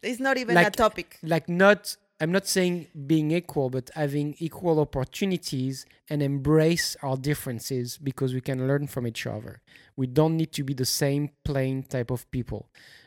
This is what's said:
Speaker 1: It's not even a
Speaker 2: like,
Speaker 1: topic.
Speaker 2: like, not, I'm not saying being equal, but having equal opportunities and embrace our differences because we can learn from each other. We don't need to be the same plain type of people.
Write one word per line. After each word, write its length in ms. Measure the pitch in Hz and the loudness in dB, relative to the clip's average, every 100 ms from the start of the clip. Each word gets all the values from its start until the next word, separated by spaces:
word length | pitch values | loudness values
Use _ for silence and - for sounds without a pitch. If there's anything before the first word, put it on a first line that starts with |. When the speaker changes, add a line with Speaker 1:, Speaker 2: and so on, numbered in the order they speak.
Speaker 1:
It's 180 | 226 240 | -8 -4
not 180 | 269 262 | 0 0
even 180 | 240 180 | 2 4
a 60 | |
Speaker 2:
like, 100 | 208 202 | 6 4
Speaker 1:
topic. 420 | 220 196 170 - | 2 2 -8 -10
Speaker 2:
like, 260 | 160 165 - | -2 0 0
not, 480 | 175 196 208 - - _ - | 6 6 6 2 -14 _ -6
I'm 120 | 156 | 0
not 140 | 190 190 | 0 0
saying 400 | 190 180 175 151 156 139 | 2 2 0 -6 -8 2
being 240 | 160 151 | 2 4
equal, 400 | 165 175 156 131 | 0 -2 -2 -2
but 200 | 127 123 | -2 -6
having 400 | - 147 143 147 147 | -4 -2 -2 -4 -4
equal 420 | 156 - 180 156 | -8 -4 0 2
opportunities 1040 | 147 139 123 - 196 175 - 135 131 131 - _ - | 2 -2 -6 -2 -2 -2 -4 -4 -4 -6 -12 _ -6
and 140 | 147 | -2
embrace 760 | 143 139 135 156 156 170 - - | 0 0 4 6 6 2 -2 -4
our 140 | 139 131 | -4 -4
differences 840 | 135 147 - 117 - 131 120 - | -2 -4 -4 -8 -6 -4 -6 -6
because 340 | 139 - 135 | -8 -4 -2
we 60 | 127 | -2
can 260 | 135 131 131 | -4 -2 0
learn 200 | 143 143 | 0 -2
from 200 | - 120 | -6 -6
each 200 | 117 - | -6 -6
other. 340 | 107 117 - _ - _ - | -8 -10 -16 _ -20 _ -6
We 100 | 131 | 0
don't 300 | 127 156 160 | 2 4 2
need 160 | 160 | -2
to 120 | - | -4
be 100 | 135 | -6
the 120 | 135 127 | -4 -2
same 440 | - 143 143 147 - | 0 0 0 -2 -6
plain 380 | - 135 131 131 | -6 -2 -2 -4
type 280 | 135 131 117 | -4 -6 -4
of 200 | 127 - | -6 -6
people. 380 | 131 120 107 - _ - - | -8 -6 -8 -12 _ -20 -20